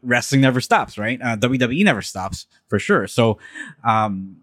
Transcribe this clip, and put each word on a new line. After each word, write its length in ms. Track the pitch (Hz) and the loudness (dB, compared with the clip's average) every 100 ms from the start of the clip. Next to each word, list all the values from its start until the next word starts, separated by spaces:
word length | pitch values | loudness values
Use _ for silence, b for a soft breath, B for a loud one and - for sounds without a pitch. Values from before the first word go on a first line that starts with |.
wrestling 400 | 123 120 - 135 | 0 0 2 4
never 180 | 131 127 | 4 2
stops, 380 | - 226 104 - | 2 0 0 -6
right? 240 | 107 123 | -6 -4
Uh, 140 | 120 110 | -4 -2
W 240 | 123 131 | 0 0
W 200 | 123 143 | 0 2
E 40 | |
never 180 | 202 110 | 2 0
stops, 460 | - 98 95 - - _ _ | -4 -8 -8 -10 -16 _ _
for 120 | 104 | -2
sure. 260 | - 190 98 | 0 0 0
So, 320 | - 113 104 B B B B | 2 2 0 B B B B
um, 540 | 117 110 110 95 95 95 | 0 0 0 -4 -10 -16